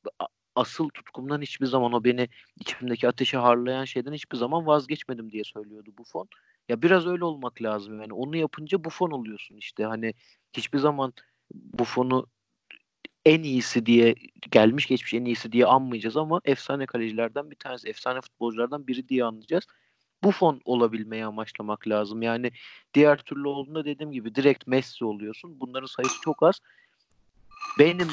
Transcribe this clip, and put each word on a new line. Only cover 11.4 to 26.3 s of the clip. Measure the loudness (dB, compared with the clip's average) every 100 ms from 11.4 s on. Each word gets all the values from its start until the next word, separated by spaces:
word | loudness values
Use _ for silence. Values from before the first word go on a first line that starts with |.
| -20
Buffon'u | -20 -6 -4 0 0 0 0 -2 _ _ _ _ -20 _ _ -20 _
en | 6 6
iyisi | 4 -2 0 0 6
diye, | 8 8 4 -6 _ 4
gelmiş | 6 8 4 0
geçmiş | -2 -2
en | -4
iyisi | -2 -4 0
diye | 4 6
anmayacağız | 6 4 -6 -4 -2
ama | -2 0
efsane | 0 -2 -2 -6 -4
kalecilerden | -4 -4 -2 -4 -4 -10
bir | -12
tanesi, | -14 -12 -12
efsane | -8 -6 -6
futbolculardan | -10 -6 -4 -2 -4 -4 -6
biri | -8 -4
diye | -2
anlayacağız. | -2 -4 -4 -4 -4 _ _ _ _ _
Buffon | 0 4 2 2
olabilmeyi | -2 2 2 0 -8 -8
amaçlamak | -8 -8 -10 -8 -6 -6 -2
lazım. | -2 -2 -4
Yani | -4 -2 -4 -8 -20 -20 _
diğer | 6 6 6
türlü | 0 -8 -6
olduğunda | -6 -8 -8
dediğim | -6 -8 -8
gibi | -8 -6
direkt | 2 4 4 0
Messi | -2 -2 -6
oluyorsun. | -6 -6 -10 -14 -18 -14
Bunların | -10 -10 -10
sayısı | -4 -4 -4
çok | -6